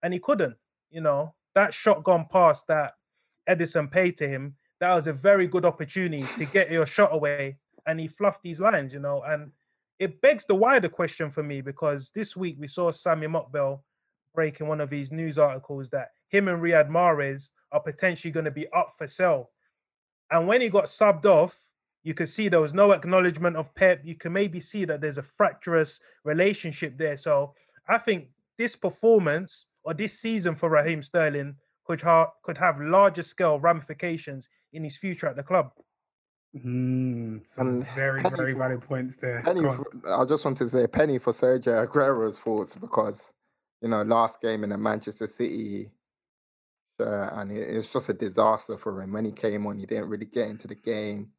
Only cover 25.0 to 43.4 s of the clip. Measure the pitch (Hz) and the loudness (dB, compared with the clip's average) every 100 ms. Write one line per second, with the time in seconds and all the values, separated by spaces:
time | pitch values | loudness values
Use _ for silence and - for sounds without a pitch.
25 | 151 139 139 _ 202 - - 165 151 - | -4 -6 -12 _ 0 0 0 0 0 -4
26 | _ _ 147 156 190 208 170 139 156 131 | _ _ -4 2 2 0 -8 -8 -10 -6
27 | 156 143 - 147 143 _ _ _ - 220 | -6 -4 0 0 0 _ _ _ -2 -2
28 | 226 190 139 _ _ _ 233 - 185 - | 0 -4 -4 _ _ _ -6 -2 -6 0
29 | 220 226 170 151 185 - - _ - 160 | 4 6 4 -2 -4 -14 -20 _ -10 -6
30 | 208 - 226 226 175 151 170 156 151 160 | -6 -6 -4 -2 -2 -2 0 2 2 -2
31 | 139 175 156 143 139 139 _ _ _ 165 | -2 0 0 -2 -8 -12 _ _ _ -4
32 | 160 165 160 - - 156 175 143 147 185 | 4 4 4 -2 -12 0 0 0 2 6
33 | 196 170 165 - 175 147 160 170 139 147 | 6 4 -10 0 2 4 2 2 -2 -8
34 | 180 165 156 135 127 _ _ 156 156 135 | -6 -6 -8 -14 -16 _ _ -12 -10 -8
35 | 196 175 156 127 139 180 139 _ _ _ | -8 -6 -6 -6 0 2 2 _ _ _
36 | _ _ _ _ _ 147 123 123 127 127 | _ _ _ _ _ -12 -4 -2 0 0
37 | 127 120 113 110 - - 131 123 131 131 | -2 -4 -6 -10 -14 -4 -2 -2 -4 -4
38 | 139 135 135 131 131 131 131 123 - 131 | -4 0 -2 -2 -4 -2 -4 -4 -6 -6
39 | 127 127 127 120 117 185 151 127 139 - | -6 -6 -6 -2 0 2 0 -2 -8 -12
40 | - 95 127 147 143 135 120 127 117 - | -4 0 2 2 0 -2 0 2 2 4
41 | 151 131 - 113 127 131 127 117 113 147 | 2 2 0 0 2 2 2 0 2 2
42 | 135 131 110 98 - 110 95 - 147 - | 2 2 -2 -4 -4 -4 -4 -10 -6 -2
43 | 107 101 - _ | -2 -4 -16 _